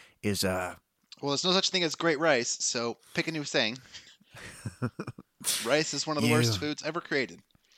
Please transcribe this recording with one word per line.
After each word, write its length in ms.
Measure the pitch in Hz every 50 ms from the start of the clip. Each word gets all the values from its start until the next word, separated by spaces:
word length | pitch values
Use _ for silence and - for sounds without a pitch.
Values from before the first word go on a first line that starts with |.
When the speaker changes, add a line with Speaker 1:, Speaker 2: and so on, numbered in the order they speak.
| - - _ _
Speaker 1:
is, 220 | - 104 98 - 98
uh, 320 | 92 92 92 90 90 85 - _ _ _ _ _ - - -
Speaker 2:
Well, 80 | - 139
there's 140 | 190 - -
no 80 | 185 180
such 160 | 190 - -
thing 140 | - 185 175
as 120 | 156 -
great 240 | - 165 170 151 135
rice, 380 | 165 160 139 120 120 - - -
so 380 | - - - 120 117 117 113 _ _ - -
pick 160 | 170 160 165
a 20 |
new 140 | 160 151 143
thing. 320 | - - 147 117 107 123 127 - - - - - - - _ _ _ - - - - - - - 110 - -
Speaker 1:
<laughs> 840 | 123 120 - - - - - - - _ _ - - - - - -
Speaker 2:
Rice 300 | - 139 151 160 - 147
is 120 | 139 -
one 120 | 156 151
of 60 | 147 117
the 60 | 120
worst 260 | 120 117 120 117 107
Speaker 1:
You 40 | 95
Speaker 2:
foods 240 | 147 151 151 - -
ever 160 | 151 156 170
created. 420 | - - 156 139 120 - - - - _ _ _ _ _ _